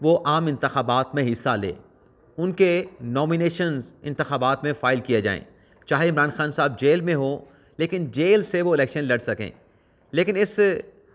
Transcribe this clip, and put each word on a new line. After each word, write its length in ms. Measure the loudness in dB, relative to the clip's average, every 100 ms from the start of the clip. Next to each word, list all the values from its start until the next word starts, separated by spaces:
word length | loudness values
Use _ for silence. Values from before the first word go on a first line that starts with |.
वो 140 | 2 2 2
आम 220 | 0 0
इंतखाबात 640 | -2 -2 0 0 0 0 -2
में 80 |
हिस्सा 320 | -2 -2 -2 -2
ले, 160 | -4 -8 -14 _ _ _ _ -6
उनके 340 | -4 2 2 2 -2 -10
नॉमिनेशंस 880 | -6 -2 0 2 0 0 -2 -4 -8 -12 -8
इंतखाबात 580 | -6 -2 0 0 0
में 80 | -2 -2
फ़ाइल 260 | 0 0
किए 200 | 0 0
जाएँ, 240 | 0 -4 -8 -20 _ _ -2
चाहे 200 | 0 2
इमरान 240 | 2 0
खान 200 | 0 -4
साहब 260 | 0 -2 2
जेल 240 | 2 2
में 120 | 2 -2
हों, 220 | -2 -4 -10 _ _ -6
लेकिन 300 | -4 -4 -4
जेल 320 | 0 4 4 2
से 160 | -2
वो 140 | 2 2
इलेक्शन 260 | 0 -2
लड़ 160 | -2 -2
सकें। 300 | -2 -6 -8 -14 _ _ _ _ _
लेकिन 240 | -2 0 0
इस 220 | 0 2 2 2 -6 -18 _